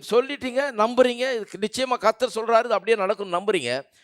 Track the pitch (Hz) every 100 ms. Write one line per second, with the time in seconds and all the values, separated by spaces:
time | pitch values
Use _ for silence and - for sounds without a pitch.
0 | - 233 269 285 247 247 285 226 220 247
1 | 254 240 254 240 196 180 214 - 254 240
2 | 208 220 247 202 226 226 233 208 196 226
3 | 190 220 202 175 202 190 120 127 - _